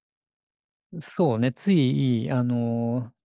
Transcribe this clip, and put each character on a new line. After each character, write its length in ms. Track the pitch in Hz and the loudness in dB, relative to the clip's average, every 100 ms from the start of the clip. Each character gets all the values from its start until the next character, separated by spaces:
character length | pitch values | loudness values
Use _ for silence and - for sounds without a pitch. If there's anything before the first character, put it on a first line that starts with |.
| _ _ _ _ _ _ _ _ _ | _ _ _ _ _ _ _ _ _
う、 100 | 165 | -16
そ 340 | - - 160 113 | -12 -2 0 2
う 40 | |
ね、 120 | 127 | 0
つ 180 | - 202 | -2 2
い、 580 | 175 131 143 131 117 120 | 4 4 2 2 0 0
あ 120 | 131 | -2
の、 680 | 123 120 117 117 117 123 117 _ | 0 -2 -2 -2 -2 -4 -6 _